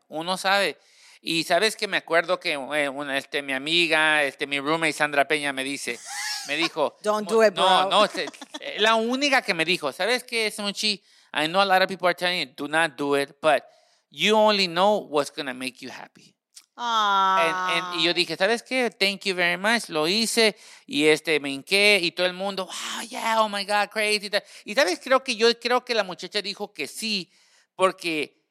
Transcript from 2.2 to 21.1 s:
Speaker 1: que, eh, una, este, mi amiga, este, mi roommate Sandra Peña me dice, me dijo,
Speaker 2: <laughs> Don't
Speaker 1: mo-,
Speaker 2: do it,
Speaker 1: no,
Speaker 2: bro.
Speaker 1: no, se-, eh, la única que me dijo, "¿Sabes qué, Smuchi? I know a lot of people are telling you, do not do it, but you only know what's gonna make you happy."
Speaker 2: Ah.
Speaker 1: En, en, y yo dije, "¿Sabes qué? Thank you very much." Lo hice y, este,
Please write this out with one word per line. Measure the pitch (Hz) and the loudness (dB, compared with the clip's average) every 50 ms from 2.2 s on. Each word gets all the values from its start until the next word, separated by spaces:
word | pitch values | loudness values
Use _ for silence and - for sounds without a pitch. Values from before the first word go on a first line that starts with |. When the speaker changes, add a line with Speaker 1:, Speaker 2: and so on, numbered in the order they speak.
| 160 160 185 175 | 2 0 -2 -2
Speaker 1:
que, | 180 175 | -2 -4
eh, | 156 143 131 131 147 151 143 143 | -4 -4 -6 -4 -2 -2 -2 -2
una, | 131 143 147 139 135 139 | -4 -6 -6 -4 -4 -4
este, | 131 - - 147 | -4 -4 -6 -6
mi | 143 139 135 | -4 -4 -4
amiga, | 131 139 151 165 175 170 156 160 156 156 156 151 151 | -4 -2 0 2 2 2 4 2 2 4 4 4 2
este, | 147 135 131 - 147 | 2 0 -2 -4 -6
mi | 139 143 139 | -6 -4 -4
roommate | 135 143 160 165 165 156 | -2 0 0 0 0 -2
Sandra | 147 - 151 147 147 143 139 | 0 0 -2 0 2 2 2
Peña | - 156 151 147 143 | 2 0 -2 -2 -2
me | 135 131 131 | -4 -4 -6
dice, | 139 143 - - 123 120 - - - - - - - - - - | -6 -6 -8 -8 -8 -10 -10 -10 -12 -10 -8 -8 -8 -8 -8 -6
me | - 143 | -4 -2
dijo, | 156 165 160 - 160 143 123 - _ | -2 -2 -2 -2 -2 -2 -2 -2 _
Speaker 2:
<laughs> | |
Don't | - 208 214 214 208 185 | -4 -2 -2 -2 -2 0
Speaker 1:
mo-, | 220 226 | 2 2
Speaker 2:
do | 220 | 2
it, | 208 185 | 2 2
Speaker 1:
no, | 160 175 190 190 170 190 196 | 2 2 4 4 4 4 2
Speaker 2:
bro. | |
Speaker 1:
no, | - 196 214 | 2 2 2
se-, | - - - 156 151 - - 277 - - 302 | 2 0 -4 -8 -8 -10 -14 -20 -18 -18 -14
eh, | - 147 143 190 | -12 -10 -4 0
la | 208 220 226 | 2 2 2
única | 226 220 233 247 262 294 285 254 247 | 2 0 -2 -2 -2 0 0 0 0
que | - - 190 | 0 0 -2
me | 185 160 | -2 0
dijo, | 165 185 151 - 139 | 0 0 -2 -2 -4
"¿Sabes | 123 - 185 214 247 240 | -4 -2 -2 0 -2 -2
qué, | - - 240 226 220 208 | -4 -4 -4 -2 -2 -2
Smuchi? | - - 208 202 190 - - 214 202 185 _ _ _ _ _ _ - | -4 -4 -6 -6 -4 -4 -2 -4 -4 -4 _ _ _ _ _ _ -4
I | - 151 160 | -4 -2 0
know | 170 196 | 2 2
a | 196 | 4
lot | 196 185 185 | 4 4 4
of | 190 185 | 2 2
people | 190 160 175 | -2 0 0
are | 180 175 | 0 0
telling | - 180 180 180 180 151 | 0 -2 -2 -2 -2 -4
you, | 127 - | -6 -8
do | - 143 143 | -10 -6 -2
not | 151 160 165 160 131 | 2 2 2 2 0
do | - 147 143 143 139 | -2 -2 0 2 0
it, | 139 131 127 _ | 0 -2 -4 _
but | - 156 147 123 - - _ _ _ _ _ _ _ _ | 2 4 4 2 0 -4 _ _ _ _ _ _ _ _
you | - 143 165 202 214 | -6 -2 0 2 4
only | 220 214 214 208 196 190 175 | 4 4 4 4 2 0 0
know | 165 175 190 208 214 190 - 151 | 0 2 2 2 2 0 -2 -2
what's | 143 147 139 - - | -2 -2 -2 -2 -4
gonna | 156 147 135 123 | -10 -8 -8 -8
make | 127 131 127 113 - | -8 -8 -10 -10 -12
you | 131 123 | -14 -14
happy." | 104 - 95 - _ - - _ _ _ _ _ - - - _ _ | -14 -14 -16 -20 _ -20 -20 _ _ _ _ _ -20 -20 -20 _ _
Speaker 2:
Ah. | - 240 233 226 220 214 202 196 196 190 190 190 190 165 165 180 185 185 185 | -8 -4 -2 0 2 2 4 4 4 4 4 4 4 2 2 0 -2 -2 -2
Speaker 1:
En, | 175 170 180 180 180 | -2 -2 -2 -4 -2
en, | 170 | 0
y | 160 | 2
yo | 170 175 | 2 2
dije, | 175 175 156 165 | 2 0 -2 0
"¿Sabes | - 190 202 233 226 | 0 0 0 0 -2
qué? | - - 254 262 247 220 | -4 -4 -2 -2 -2 -2
Thank | - - 196 196 196 185 - | -2 -2 -2 -2 -2 -2 -4
you | 202 185 | -4 -2
very | 180 180 170 175 180 | 0 0 0 0 0
much." | 190 214 240 220 - - | 0 0 0 0 -2 -2
Lo | 165 156 151 165 | -2 0 0 2
hice | 196 226 226 196 - 233 226 214 - - - - - - _ | 2 0 0 0 2 4 4 2 2 -2 -10 -20 -20 -20 _
y, | - - 139 151 | -6 -2 2 4
este, | 151 | 6